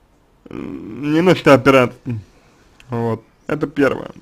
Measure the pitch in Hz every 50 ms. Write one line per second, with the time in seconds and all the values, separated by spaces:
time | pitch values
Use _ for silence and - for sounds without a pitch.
0 | _ _ _ _ _ _ _ _ _ - - 67 - 92 87 - 85 95 113 117
1 | 147 147 151 160 175 190 165 - - 156 139 131 120 139 135 131 123 117 - -
2 | - 127 117 107 95 _ _ _ _ _ _ _ _ _ _ _ _ - 120 117
3 | 117 117 113 113 - _ _ _ _ - 151 147 156 143 - 147 139 127 - -
4 | - - - -